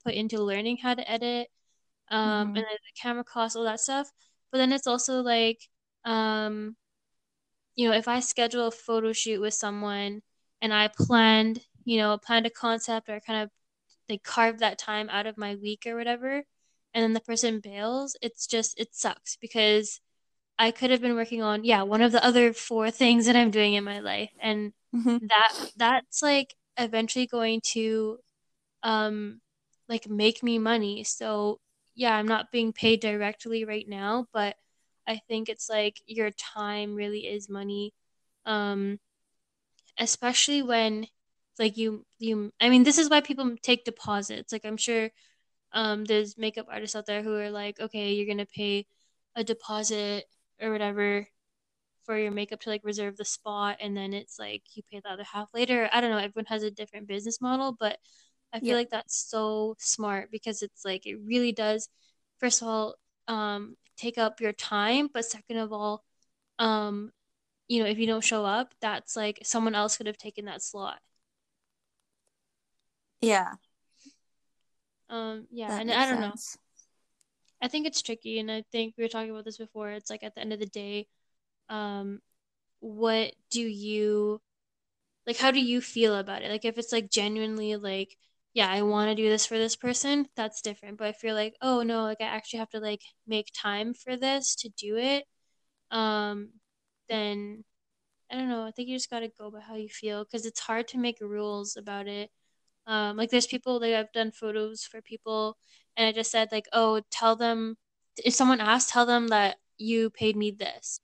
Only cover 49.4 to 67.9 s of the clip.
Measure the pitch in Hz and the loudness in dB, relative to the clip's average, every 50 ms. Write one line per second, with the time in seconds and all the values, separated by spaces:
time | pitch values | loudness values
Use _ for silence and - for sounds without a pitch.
49.4 | 226 214 226 226 - - 214 214 214 214 220 214 208 202 202 202 - _ _ _ | -4 -4 -4 -6 -4 -6 -4 -2 -2 -2 -2 -2 -2 -2 -4 -6 -6 _ _ _
50.4 | _ _ _ - 214 220 220 214 208 202 202 208 202 202 202 202 208 - _ _ | _ _ _ -8 -6 -4 -2 -2 -2 -2 0 0 0 0 0 0 -4 -6 _ _
51.4 | _ _ _ _ _ _ _ _ _ _ _ _ _ - 220 214 214 208 202 202 | _ _ _ _ _ _ _ _ _ _ _ _ _ -6 -4 -2 -2 -2 -2 -4
52.4 | 208 202 214 208 - 226 214 214 208 208 208 208 208 202 196 202 208 - - - | -6 -6 -8 -10 -8 -6 -6 -6 -4 -6 -6 -4 -4 -6 -6 -8 -8 -8 -8 -8
53.4 | - 214 208 208 202 202 202 - 214 208 202 202 196 196 196 202 - - - - | -8 -6 -4 -2 -2 -2 -2 -4 -6 -6 -6 -6 -6 -6 -6 -8 -10 -12 -14 -14
54.4 | 214 202 208 208 _ _ - 214 - _ - 202 196 208 185 190 202 - - 208 | -12 -10 -10 -10 _ _ -20 -20 -18 _ -18 -16 -12 -12 -12 -12 -12 -10 -10 -10
55.4 | 208 - - 233 240 233 254 240 226 208 - 240 240 233 220 208 202 202 202 220 | -10 -8 -2 -2 0 2 2 2 2 2 2 2 2 2 2 0 -2 -2 -6 -8
56.4 | 220 - 226 214 214 214 208 - 214 202 - 208 208 202 196 202 208 226 226 - | -6 -4 -4 -4 -4 -4 -6 -8 -14 -14 -12 -16 -12 -8 -8 -6 -6 -6 -6 -4
57.4 | 254 254 254 262 269 269 240 - 226 208 - - _ _ _ _ _ _ _ _ | -2 -2 0 0 -2 -2 -4 -2 -2 -4 -4 -4 _ _ _ _ _ _ _ _
58.4 | _ _ - 226 240 233 247 240 240 240 - 214 - - - - - - - 220 | _ _ -10 -6 -2 0 2 2 0 0 -4 -6 -6 -4 -6 -6 -6 -4 -4 -2
59.4 | 214 214 214 214 214 220 220 - - - - - 214 208 196 196 185 196 214 214 | -2 0 0 -2 -2 -4 -4 -6 -2 -2 -2 -2 0 -2 -2 -4 -6 -8 -12 -10
60.4 | - 226 214 - 208 202 _ - - 196 185 196 - 208 202 214 208 214 233 247 | -8 -8 -8 -6 -8 -10 _ -10 -8 -6 -6 -6 -6 -10 -12 -10 -6 0 2 2
61.4 | 240 233 226 - 214 214 214 220 - - _ _ _ _ _ _ _ _ _ - | 2 2 0 0 0 0 0 -2 -4 -8 _ _ _ _ _ _ _ _ _ -4
62.4 | - 247 240 - 233 226 220 220 214 214 - - _ _ _ _ _ - 226 214 | -2 0 0 0 0 0 -2 -2 -2 -2 -6 -12 _ _ _ _ _ -6 -4 -2
63.4 | 214 208 208 202 208 220 233 _ _ _ _ - - 240 233 240 226 220 220 - | -2 -2 -4 -6 -8 -10 -16 _ _ _ _ -10 -8 -6 -2 0 0 0 0 -2
64.4 | 233 214 214 - - - 214 208 202 214 240 277 294 285 - 233 233 233 - 214 | -4 -4 -4 -4 -6 -4 -2 0 2 2 2 2 2 0 -2 -4 -4 -4 -6 -10
65.4 | - - 233 226 220 214 214 208 208 208 214 214 _ _ _ _ _ _ _ _ | -10 -8 -6 -4 -4 -4 -6 -4 -4 -4 -4 -6 _ _ _ _ _ _ _ _
66.4 | _ _ _ - 233 220 220 214 214 208 208 202 208 220 _ _ _ _ _ _ | _ _ _ 0 2 2 2 2 0 -2 -4 -6 -8 -10 _ _ _ _ _ _
67.4 | _ _ _ _ _ - 240 233 220 202 | _ _ _ _ _ -2 0 0 2 2